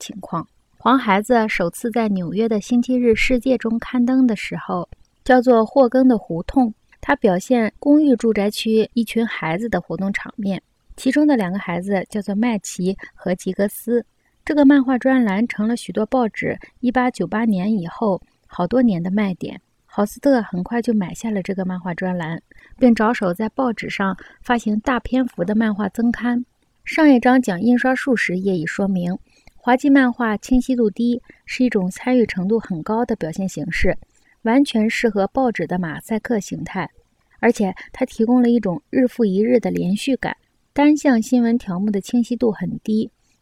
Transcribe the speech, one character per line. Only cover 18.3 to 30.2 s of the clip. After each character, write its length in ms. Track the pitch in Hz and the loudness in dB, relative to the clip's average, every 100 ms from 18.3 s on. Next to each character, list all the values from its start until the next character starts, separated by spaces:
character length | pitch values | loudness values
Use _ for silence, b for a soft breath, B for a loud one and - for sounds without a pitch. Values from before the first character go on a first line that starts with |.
| _ _ | _ _
好 180 | - 180 | -6 -2
多 160 | 247 | 2
年 180 | 240 175 | 2 0
的 80 | 180 | -2
卖 240 | 202 196 | 0 -2
点。 260 | 180 - - _ _ _ | -4 -10 -14 _ _ _
豪 120 | - 208 | -4 -4
斯 120 | - | 0
特 200 | 285 262 | 2 2
很 240 | 202 180 | 2 -6
快 160 | 180 233 | -4 -2
就 140 | 233 | 0
买 180 | 214 170 | 0 -2
下 180 | 165 233 | -6 -6
了 120 | 208 | -4
这 120 | 175 | -4
个 120 | 185 185 | -4 -4
漫 120 | 180 | -6
画 140 | 180 | -8
专 240 | 165 185 180 | -6 -6 -4
栏， 240 | 160 165 - b b - | -6 -8 -12 b b 2
并 160 | 247 | 4
着 180 | 226 220 | 4 2
手 220 | 247 190 | 0 -2
在 120 | 196 220 | -2 -4
报 200 | - 254 | -4 -4
纸 200 | 214 170 | -4 -8
上 260 | - 196 185 B B | -4 -4 -6 B B
发 160 | - 240 | -4 -4
行 240 | 214 214 | -2 -4
大 180 | 277 240 | -2 -4
篇 220 | - 254 247 | -2 -2 -2
幅 180 | - | -4
的 100 | 180 | -2
漫 200 | 214 220 | 0 0
画 120 | 202 196 | -2 -4
增 200 | - 233 | -2 -2
刊。 320 | 226 240 240 - _ _ _ | -2 -2 -4 -6 _ _ _
上 300 | - - 302 | -6 4 6
一 80 | 247 | 6
章 220 | 247 262 | 6 4
讲 180 | 247 175 | 2 0
印 180 | 226 247 | 2 2
刷 160 | 254 | 2
术 220 | 262 - 226 | -2 0 -2
时 220 | - 180 | -2 -2
也 180 | 196 180 | -2 -2
已 80 | |
说 240 | 165 - 196 | -4 -4 -2
明， 260 | 190 175 180 b b b | -2 -4 -6 b b b
滑 220 | _ - 254 | _ 0 2
稽 140 | 285 | 4
漫 200 | 277 254 | 4 4
画 240 | 233 | 0